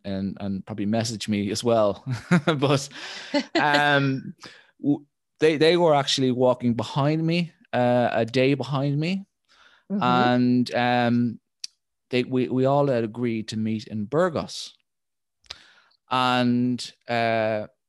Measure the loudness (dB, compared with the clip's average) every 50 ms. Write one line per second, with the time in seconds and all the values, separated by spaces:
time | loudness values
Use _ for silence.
0 | -8 -8 -6 -6 -6 -6 -8 -8 -8 -8 -8 -8 -8 -10 -8 -4 -2 0 0 0
1 | 0 -2 -4 -8 -4 -2 -2 -2 -2 -2 -4 -2 0 2 4 4 4 2 0 -2
2 | -6 -8 -8 -8 -2 2 2 2 2 2 0 2 2 2 2 0 0 -6 -14 -16
3 | -14 -14 -14 -14 -12 -4 -4 -4 -4 -2 -2 0 2 4 4 4 4 4 4 4
4 | 2 2 -2 -2 -6 -10 -16 _ -20 -20 -20 -20 _ _ _ -6 -2 -2 -2 -2
5 | -4 _ _ _ _ _ _ 2 2 2 4 6 4 4 6 4 4 4 4 4
6 | 2 0 0 0 0 0 2 2 4 2 2 2 2 0 0 0 -4 -4 -2 0
7 | 0 0 0 0 0 0 0 0 -2 -4 _ _ _ -6 -2 0 2 2 2 2
8 | 2 2 0 0 -2 0 0 2 2 2 2 0 -2 -4 -2 -2 -2 -2 -2 -2
9 | -2 -2 -4 -6 -8 _ _ _ _ _ _ _ _ _ _ _ _ -8 -4 -2
10 | 0 2 4 4 4 4 4 4 4 4 4 2 0 0 0 0 0 2 2 2
11 | 2 2 2 0 0 -2 -4 -8 _ _ _ _ -20 -20 _ _ _ _ _ _
12 | _ -4 -2 -2 -2 0 -2 -2 -2 0 0 0 0 2 2 2 2 0 0 -2
13 | -2 -4 -6 -6 -4 -4 -4 -4 -6 -8 -6 -6 -4 -4 -4 -6 -8 -8 -8 -8
14 | -8 -4 -2 0 0 0 -2 -4 -8 -8 -10 -14 -14 -16 _ _ _ _ _ _
15 | _ _ _ _ _ _ _ _ _ -20 -20 -20 _ _ _ _ _ _ _ _
16 | _ -6 -2 0 0 2 2 2 2 2 2 2 0 0 -2 -4 -8 -14 -16 _
17 | _ -4 -2 -2 0 0 0 0 0 0 -2 -4 -6 -8 _ _ _